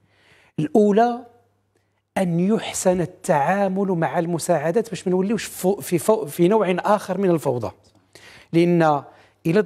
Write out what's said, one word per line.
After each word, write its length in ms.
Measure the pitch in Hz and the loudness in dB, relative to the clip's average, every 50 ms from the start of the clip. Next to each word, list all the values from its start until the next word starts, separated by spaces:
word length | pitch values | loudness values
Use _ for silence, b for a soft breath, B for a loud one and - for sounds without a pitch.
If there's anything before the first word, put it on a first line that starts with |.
| b b b b b b b b b b b b | b b b b b b b b b b b b
الأولى 680 | 156 - - 233 208 208 196 214 233 240 240 240 254 - _ _ _ _ _ _ _ _ _ _ _ _ _ _ _ _ - - | -4 0 2 2 4 4 4 4 2 2 0 -6 -12 -18 _ _ _ _ _ _ _ _ _ _ _ _ _ _ _ _ -4 -4
أن 220 | 190 180 165 170 | -2 0 0 0
يحسن 600 | 180 196 226 214 - - - - - 190 180 185 | 0 0 0 -2 -2 -6 -6 -2 0 0 0 0
التعامل 880 | 170 135 - - - - 170 147 139 156 185 202 202 190 190 190 202 190 | 0 -4 -6 -6 -2 0 0 2 2 0 0 0 0 -2 0 -2 -2 -2
مع 300 | 190 165 160 143 - 175 | -2 -2 -2 -2 -2 -2
المساعدات 720 | 170 170 175 156 - - 175 151 139 160 175 233 220 - | -2 -2 -2 -2 0 0 0 0 0 0 -2 -2 -2 -4
باش 180 | 185 160 - 190 | -6 -6 -2 -2
ما 40 | 180 | 0
نوليوش 320 | 185 190 202 233 190 - | 0 0 0 -2 -4 -6
فو-، 360 | - - - - 180 202 - | -8 -8 -4 -2 -2 -2 -2
في 180 | 147 - 180 165 | -2 -4 -4 -2
فو-، 260 | - - 220 151 - | 2 2 0 0 0
في 240 | 147 143 - 175 175 | -4 -2 0 2 2
نوع 280 | 214 220 196 175 185 175 | 2 2 2 0 -2 -2
آخر 380 | - 180 208 196 - - 185 185 | 0 0 0 0 -2 -4 -4 -2
من 120 | 202 185 | 0 0
الفوضى. 400 | 175 156 - 143 127 123 107 92 - _ _ _ _ _ _ B B B B B B B B B B | 0 0 0 -2 -4 -4 -6 -8 -10 _ _ _ _ _ _ B B B B B B B B B B
لأن 500 | 165 175 175 175 170 165 156 147 143 127 B B B B B B B - | 2 4 4 4 4 4 4 2 0 -2 B B B B B B B -2
إلا، 180 | 165 165 208 208 | 0 0 0 0